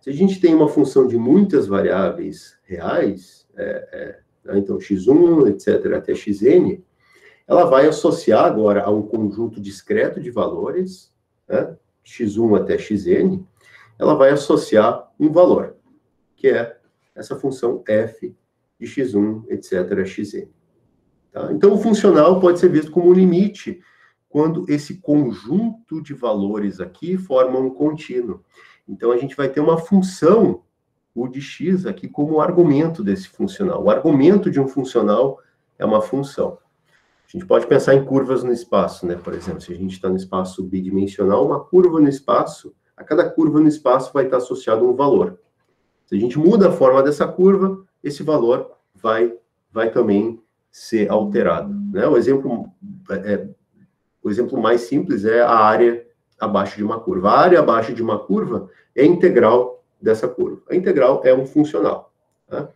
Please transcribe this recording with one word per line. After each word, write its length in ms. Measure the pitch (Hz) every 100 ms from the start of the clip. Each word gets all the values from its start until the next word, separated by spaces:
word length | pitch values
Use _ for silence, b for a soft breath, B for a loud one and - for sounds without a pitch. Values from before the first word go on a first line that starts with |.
Se 80 | -
a 40 |
gente 280 | 139 190 -
tem 140 | 170
uma 140 | 160 151
função 380 | - 135 139 123
de 120 | 117
muitas 480 | 117 175 202 139 104
variáveis 920 | 98 90 92 92 85 - - - _
reais, 840 | _ 87 87 156 160 - _ _ _ -
é, 320 | 170 - -
é, 260 | - 175 - _ _
né, 140 | - 101
então 220 | 101 95
x 280 | - 95 104
um, 380 | 151 175 160 123
et 140 | 95
cetera, 380 | - - - 87
até 160 | -
xn, 680 | - - 98 113 180 - - _ _ b b b b _
ela 180 | 156
vai 220 | 170 131 151
associar 580 | 156 165 139 - 110
agora 400 | 151 101 104 101
a 60 | 101
um 120 | 107
conjunto 580 | 104 113 107 104 117 110
discreto 600 | 98 95 _ 110 127 -
de 100 | 131
valores, 840 | 113 - - 117 160 185 - _ _ _ _ _
né, 280 | 180 - - _ _
x 340 | _ - 110 98
um 160 | 113
até 240 | 98 92 85
xn, 680 | - 104 87 92 190 180 - _ b b b _
ela 160 | 165
vai 160 | 147 135
associar 800 | 143 - 156 - 107 113 - - _
um 120 | 151
valor, 460 | 156 180 - - - _ _ _ _ _ _
que 120 | 135
é 300 | 117 117 - _ _ _
essa 200 | - 117
função 480 | 131 135 - 117 - -
f 480 | 107 113 - - - _ _ _ _
de 80 | 117
x 280 | - 131
um, 300 | 101 104 110 -
et 160 | 104
cetera, 400 | - 92 92 98
xn. 440 | 92 - 101 101 - _ _ _ _ _ _ _ _
Tá? 200 | - -
Então, 220 | 151 202
o 40 | 208
funcional 600 | 226 208 202 160 156 185
pode 200 | 180 175
ser 80 | 185
visto 240 | 147 151
como 180 | 180 175
um 20 |
limite 680 | 180 185 170 202 - - - b b b b _
quando 360 | 147 160 165 -
esse 300 | 147 143 -
conjunto 1000 | - 147 127 98 101 175 226 208 _ 156
de 140 | 147
valores 680 | - 120 107 98 104 101 92
aqui 360 | 87 - 165 185
forma 420 | - 131 127 131
um 120 | 131
contínuo. 680 | 127 151 156 - 123 113 87 _ b b b -
Então, 220 | 101 117
a 60 | 123
gente 180 | 139
vai 140 | - 135
ter 120 | 147
uma 180 | 151 165
função, 840 | - 196 185 - 156 220 170 - _ _ _ _ _
o 120 | - 127
de 140 | 131
x 460 | 139 - 160 185 113
aqui, 220 | - 139
como 320 | - 147 156
argumento 640 | 151 175 170 139 165 165
desse 260 | 202 196 -
funcional. 540 | _ 101 - 95 -
O 80 | 98
argumento 600 | - 156 143 151 202 170
de 100 | 135
um 80 | 135
funcional 720 | - 127 120 104 104 135 - B B _ _
é 80 |
uma 160 | 101 107
função. 580 | - 135 139 - - - _ _ _ _ _ _ _
A 40 |
gente 140 | 98
pode 220 | - 117 120
pensar 280 | 139 -
em 100 | 135
curvas 380 | 135 135 127 131
no 100 | 123
espaço, 540 | 117 - 104 87 - 90
né? 80 | 87
Por 180 | -
exemplo, 260 | 87 92 82
se 120 | -
a 40 | 87
gente 240 | 92 -
tá 80 | 95
no 80 | 92
espaço 460 | - 92 92 -
bidimensional, 840 | 92 95 92 95 98 - 98 107
uma 160 | 143 147
curva 400 | - 180 180 160
no 80 | 143
espaço, 680 | 139 - 113 - - - _ _ _
a 80 |
cada 240 | - 156 165
curva 320 | - 156 147
no 80 | 156
espaço 440 | 143 127 131 -
vai 120 | 139
estar 140 | 131 127
associado 500 | 123 - - 110 123
um 60 |
valor. 440 | - 143 107 92 - _ _ _ _ _ _ _
Se 80 |
a 40 | 98
gente 200 | 120 139
muda 300 | 165 226 180
a 40 |
forma 300 | - 131 135
dessa 260 | 139 147 160
curva, 560 | - 190 190 190 190 _ _
esse 200 | 147 143
valor 500 | 147 151 117 127 - _ _
vai, 400 | _ 110 110 120 - _ _ _
vai 200 | 110 113
também 520 | 127 113 101 113 117 _ _ _
ser 400 | - - 110 104
alterado, 640 | 107 101 120 95 82 - 101 101
né? 160 | 98 131
O 80 | 131
exemplo, 540 | 117 135 135 117 - _ 101 98 -
é, 240 | 95 101
é, 140 | 98 - - _ _ _ _ _ _
o 80 | -
exemplo 280 | 104 123 127
mais 240 | 110 120
simples 420 | - 139 - 113
é 180 | 104 113
a 80 | 117
área 560 | 113 107 113 120 120 - _ _ _
abaixo 360 | 107 101 101 104
de 80 |
uma 140 | 104 113
curva. 320 | - 92 95
A 100 | 123
área 180 | 175 170
abaixo 340 | - 117 -
de 100 | 117
uma 160 | 113 107
curva 520 | - 202 185 107 - B B
é 80 | -
a 40 | 147
integral 760 | 180 180 127 107 127 123 - _ _
dessa 260 | 104 110 -
curva. 360 | - - - _
A 40 |
integral 460 | 185 185 139 127 143
é 100 | 131
um 100 | 131
funcional, 680 | 135 151 147 165 151 - - _ _ _ _
né? 180 | 110 147